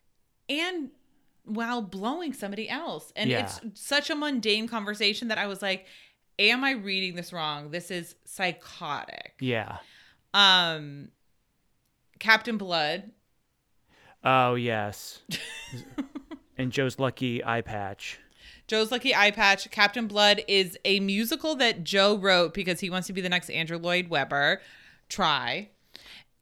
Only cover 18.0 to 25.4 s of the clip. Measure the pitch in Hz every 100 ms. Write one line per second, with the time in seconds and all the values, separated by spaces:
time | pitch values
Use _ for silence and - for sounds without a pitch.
18 | - - _ _ - - - 220 220 247
19 | 262 202 208 214 202 196 - - 208 240
20 | 220 202 208 202 - 196 180 - 202 196
21 | 196 196 233 320 311 269 233 175 156 196
22 | 202 214 190 180 170 196 180 175 185 185
23 | 180 190 180 180 - 160 160 170 170 180
24 | 175 151 131 143 147 190 - - - _
25 | - - 170 139